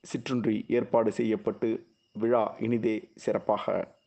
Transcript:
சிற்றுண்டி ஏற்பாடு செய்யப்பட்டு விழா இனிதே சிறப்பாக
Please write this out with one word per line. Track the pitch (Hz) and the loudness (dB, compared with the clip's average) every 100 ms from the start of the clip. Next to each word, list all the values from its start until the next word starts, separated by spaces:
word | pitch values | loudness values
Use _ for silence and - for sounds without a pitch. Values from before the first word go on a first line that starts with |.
சிற்றுண்டி | - 135 120 123 110 110 - | -8 -8 -2 0 0 0 0
ஏற்பாடு | 120 113 117 110 | 0 2 2 2
செய்யப்பட்டு | 98 113 104 - 101 117 110 - _ _ | 0 0 0 -2 -2 -2 -2 -8 _ _
விழா | 104 113 120 107 - | -2 2 2 2 -2
இனிதே | 113 120 113 107 - | -2 0 0 -2 -6
சிறப்பாக | - - 104 - 104 - 95 95 _ | -6 -2 -2 0 0 0 -2 -4 _